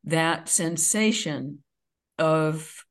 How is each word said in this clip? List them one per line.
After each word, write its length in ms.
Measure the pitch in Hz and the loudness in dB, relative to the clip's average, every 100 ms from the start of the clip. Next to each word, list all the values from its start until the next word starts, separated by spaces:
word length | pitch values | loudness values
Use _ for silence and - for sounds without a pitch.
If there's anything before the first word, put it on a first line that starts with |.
| - | 0
That 440 | 160 165 160 - | 0 2 0 0
sensation 1120 | - 165 175 - 214 214 220 165 143 135 143 _ _ _ _ _ - | 0 0 0 0 2 2 2 -2 -6 -8 -12 _ _ _ _ _ 0
of 640 | 160 156 156 156 156 - - | 2 4 2 -2 -8 -18 -20